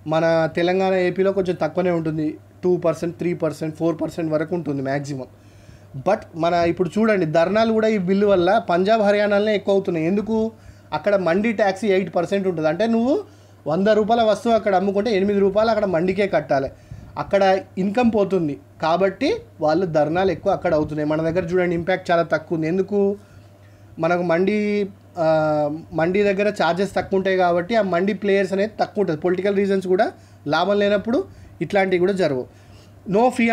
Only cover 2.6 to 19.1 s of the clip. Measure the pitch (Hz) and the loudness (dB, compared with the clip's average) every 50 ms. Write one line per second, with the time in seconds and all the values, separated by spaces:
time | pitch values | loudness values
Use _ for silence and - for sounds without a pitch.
2.6 | - 185 180 165 160 165 156 - 175 170 165 - 165 175 175 160 170 156 143 - | 0 0 0 2 2 0 -2 -2 -4 -6 -6 -4 -4 -4 -2 -2 -4 -4 -4 -4
3.6 | 160 160 156 - 165 170 165 160 160 165 - - 170 160 156 151 160 160 185 175 | -8 -8 -6 -2 -2 -2 -2 -2 -4 -8 -6 -6 -4 -2 -2 -2 -2 -2 -4 -6
4.6 | 151 151 143 139 131 135 139 147 139 139 147 131 127 - - - - - - - | -4 -4 -6 -4 -4 -4 -4 -4 -4 -6 -8 -10 -10 -14 -18 -20 -20 -20 -20 -20
5.6 | - - - - - - - 135 - - 196 - - - - 165 160 170 175 175 | -20 -20 -20 -20 -20 -18 -14 -6 -2 0 -2 -2 -2 -8 -6 -4 -2 0 2 2
6.6 | 170 170 165 170 185 170 - 208 220 220 214 190 175 156 151 165 165 180 196 220 | 2 0 0 0 -2 -2 0 0 2 2 2 2 0 0 2 2 2 2 2 2
7.6 | 226 226 220 220 220 220 220 208 180 175 196 196 208 202 202 180 170 180 208 233 | 2 2 2 2 2 2 0 0 0 0 2 2 4 4 4 4 4 4 2 2
8.6 | 226 - 175 175 190 196 226 226 202 202 208 208 208 202 202 202 208 220 214 190 | 2 0 0 2 2 2 2 2 4 2 2 2 2 2 2 2 2 2 0 0
9.6 | 190 208 196 196 190 190 175 160 156 165 196 208 214 214 226 220 220 226 226 - | 0 2 0 2 2 0 -2 -2 0 0 0 0 -2 -2 -2 -2 -2 -2 -4 -10
10.6 | - - - - - - 156 156 - 208 208 208 180 165 165 196 208 240 214 196 | -20 -20 -20 -20 -12 -8 -6 -4 -2 0 0 0 2 2 0 0 0 0 2 2
11.6 | 214 196 190 - 233 214 190 185 196 165 - 175 170 165 196 202 190 190 175 160 | 2 2 2 2 0 2 2 2 0 0 -2 -2 -2 0 0 -2 0 -2 -2 0
12.6 | 156 156 156 170 214 226 226 226 233 254 311 427 392 - - - - - - - | 0 0 0 0 0 0 2 2 2 2 0 -2 -2 -6 -14 -20 -20 -20 -20 -12
13.6 | - 143 156 180 196 214 214 214 220 202 233 240 226 214 202 208 - 233 226 220 | -6 -4 -2 2 2 4 4 4 2 2 2 2 4 2 2 0 2 2 2 2
14.6 | - 214 190 180 190 202 190 202 202 247 220 185 196 208 202 196 196 196 185 208 | 2 2 0 2 2 0 0 0 0 0 0 0 0 2 2 2 2 2 2 2
15.6 | 220 233 220 214 214 196 175 156 175 185 196 190 208 185 180 160 147 143 147 135 | 2 2 2 0 0 0 0 0 0 0 0 0 0 0 0 -2 0 0 -2 -2
16.6 | 135 - - - - - - - - - - - 147 - - 196 196 190 190 196 | -2 -4 -8 -14 -20 -20 -18 -18 -18 -14 -10 -10 -6 0 0 2 4 4 2 2
17.6 | 190 - - 190 180 208 202 247 247 226 214 214 196 180 190 190 165 147 139 - | 0 -6 -6 -4 -4 -2 0 2 2 2 2 2 0 0 0 0 -2 -2 -4 -8
18.6 | - - - - - 160 170 175 190 196 | -12 -20 -12 -4 -2 0 0 2 2 0